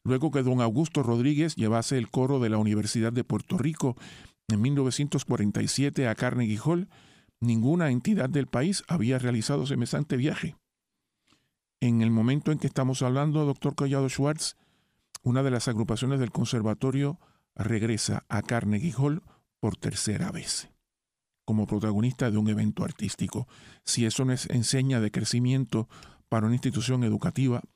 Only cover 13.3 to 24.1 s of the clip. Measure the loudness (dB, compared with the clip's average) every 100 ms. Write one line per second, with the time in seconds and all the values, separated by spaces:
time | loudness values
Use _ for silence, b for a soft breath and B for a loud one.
13.3 | 0 0 -2 -2 -2 0 0 0 0 0
14.3 | -2 -6 -10 _ _ _ _ _ -6 0
15.3 | 2 2 0 0 -2 0 -2 0 0 -2
16.3 | -2 -2 0 0 0 0 0 -2 -4 b
17.3 | b b -6 -2 0 0 0 -2 -4 -4
18.3 | -4 -2 -2 0 0 -2 0 0 -2 b
19.3 | b b _ -4 -2 -4 -4 -2 -2 -4
20.3 | -6 -6 -8 -10 _ _ _ _ _ _
21.3 | _ -2 0 0 0 0 2 0 0 0
22.3 | 2 2 2 0 -2 -6 -6 -8 -4 -4
23.3 | -4 -8 B B B -4 0 0